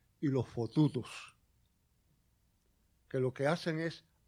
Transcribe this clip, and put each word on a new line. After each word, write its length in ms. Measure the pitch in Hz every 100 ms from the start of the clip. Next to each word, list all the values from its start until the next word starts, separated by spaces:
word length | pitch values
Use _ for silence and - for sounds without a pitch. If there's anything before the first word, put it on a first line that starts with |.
| _ _
y 80 | 147
los 180 | 131 -
fotutos, 880 | - 113 156 147 120 - - - - _ _ _ _ _ _ _ _ _ _ _ _ _ _ _ _ _
que 100 | 135
lo 140 | 127
que 160 | 127 139
hacen 320 | 170 175 156
es 240 | 165 - - _